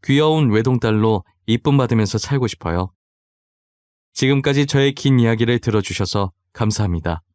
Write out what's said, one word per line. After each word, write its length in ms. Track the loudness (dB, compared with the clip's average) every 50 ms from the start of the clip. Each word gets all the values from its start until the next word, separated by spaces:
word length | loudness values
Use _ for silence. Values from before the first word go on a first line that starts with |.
| -2
귀여운 480 | 0 0 2 2 2 2 2 2 2
외동딸로 720 | 2 2 2 2 0 0 0 0 0 2 2 2 0 0 -4 _ _ _ _
이쁨 320 | -2 -2 0 _ 2 2
받으면서 400 | 2 2 2 2 0 0 0 -2
살고 300 | -6 -4 -4 -2 -2 -2
싶어요. 440 | -4 -6 _ -6 -4 -2 -2 -4 -6 _ _ _ _ _ _ _ _ _ _ _ _ _ _ _ _ _ _ _ _ _ _ _ _ _
지금까지 540 | -2 0 2 2 2 0 0 0 0 0
저의 260 | 0 2 2 2 2 0
긴 260 | -2 0 2 2 4
이야기를 400 | 2 2 2 0 0 0 0 -2
들어주셔서 720 | -2 0 -2 -2 -2 -2 -4 -4 -4 -2 -2 -2 -4 -4 _ _ _ _ _
감사합니다. 720 | -4 -2 -2 0 -2 -2 -2 -2 -4 -4 -4 -6 -6 _ _